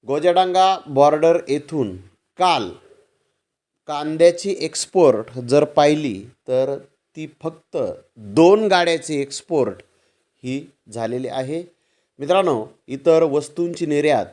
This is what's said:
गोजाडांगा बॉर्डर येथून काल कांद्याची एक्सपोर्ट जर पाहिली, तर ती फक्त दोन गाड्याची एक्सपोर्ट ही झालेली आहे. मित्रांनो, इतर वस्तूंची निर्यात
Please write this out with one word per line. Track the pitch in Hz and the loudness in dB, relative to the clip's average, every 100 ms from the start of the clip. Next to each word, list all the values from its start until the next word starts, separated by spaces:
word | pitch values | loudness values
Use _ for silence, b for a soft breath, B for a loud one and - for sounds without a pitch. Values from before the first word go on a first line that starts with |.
| - | -4
गोजाडांगा | 143 175 175 185 180 190 190 151 | -2 2 2 2 2 2 0 -4
बॉर्डर | 135 143 151 165 170 170 | 4 4 4 2 2 -2
येथून | 147 143 156 110 92 92 _ _ - | -6 -4 -6 -6 -8 -20 _ _ -2
काल | 180 147 95 76 _ _ _ _ _ _ _ _ _ _ - | 0 0 -4 -12 _ _ _ _ _ _ _ _ _ _ -10
कांद्याची | 147 151 160 170 170 196 - | -8 -6 4 4 4 -6 -6
एक्सपोर्ट | 156 - - 190 156 110 113 127 | -6 -8 -4 4 4 2 -6 -12
जर | 120 143 | 0 2
पाहिली, | 147 - 147 151 147 95 107 _ - | 2 2 2 2 -4 -8 -14 _ -4
तर | 127 135 139 - _ _ - | -2 -2 -6 -14 _ _ -16
ती | 156 _ | -16 _
फक्त | 160 160 _ 151 107 - _ - | -12 -12 _ -8 -6 -8 _ -20
दोन | 107 107 170 208 214 | -4 4 6 6 2
गाड्याची | 185 170 165 - 147 | 0 0 -2 -4 -6
एक्सपोर्ट | 139 - _ 160 110 95 _ _ _ _ _ _ | -6 -12 _ -2 -2 -6 _ _ _ _ _ _
ही | 127 135 151 _ _ | -10 -10 -12 _ _
झालेली | 110 113 123 127 | -8 -6 -6 -6
आहे. | 131 131 160 175 _ _ _ _ _ | -8 -8 -8 -10 _ _ _ _ _
मित्रांनो, | 143 185 185 123 110 _ - | -2 0 2 -2 -6 _ -14
इतर | 135 170 160 | -2 2 4
वस्तूंची | 160 147 139 - 175 165 165 | 4 0 -4 -6 -6 -4 -2
निर्यात | 147 151 127 92 | 0 2 0 -2